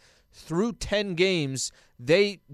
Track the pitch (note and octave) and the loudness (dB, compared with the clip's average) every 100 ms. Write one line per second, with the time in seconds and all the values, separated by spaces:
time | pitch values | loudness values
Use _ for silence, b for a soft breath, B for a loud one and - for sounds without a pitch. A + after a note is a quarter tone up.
0 | b b b - - D#3+ A#3 - - G#3 | b b b -20 -6 -2 -2 -2 -4 -2
1 | G3+ E3+ F#3+ F3+ C#3 C3 - b b b | -2 0 2 2 -2 -6 -8 b b b
2 | A#2+ F3 G3+ F#3 - | 2 4 4 -2 -10